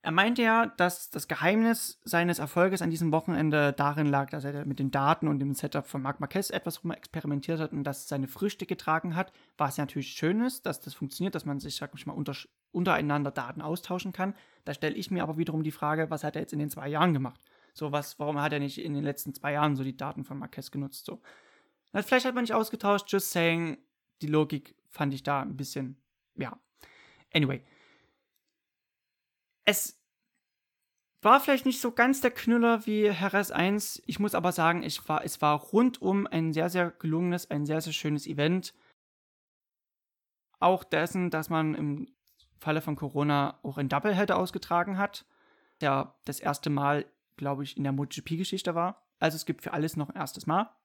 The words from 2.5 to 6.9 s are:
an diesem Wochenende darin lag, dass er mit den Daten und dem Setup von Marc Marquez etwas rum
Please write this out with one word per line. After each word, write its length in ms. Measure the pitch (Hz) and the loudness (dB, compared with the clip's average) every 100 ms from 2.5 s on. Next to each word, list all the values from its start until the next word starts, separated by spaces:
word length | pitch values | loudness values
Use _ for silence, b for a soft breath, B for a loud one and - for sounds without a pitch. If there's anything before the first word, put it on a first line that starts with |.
| 175 185 185 | 4 4 4
an 100 | 175 | 0
diesem 200 | 160 165 | 0 2
Wochenende 640 | 156 160 165 156 151 143 | 2 2 0 2 4 4
darin 340 | 143 143 147 151 | 4 0 2 2
lag, 240 | 139 139 | 2 0
dass 140 | 151 | -6
er 200 | 139 143 | -6 -6
mit 140 | 143 135 | -6 -2
den 140 | 135 | 0
Daten 340 | 139 139 160 156 | 2 2 2 2
und 140 | 143 | 0
dem 120 | 139 | 0
Setup 320 | 135 143 156 | -2 -4 -4
von 160 | - 143 | -4 -6
Marc 200 | 135 - | -6 -6
Marquez 300 | 143 190 196 | -4 -4 -2
etwas 340 | - - - | -4 -4 -6
rum 80 | 170 | -8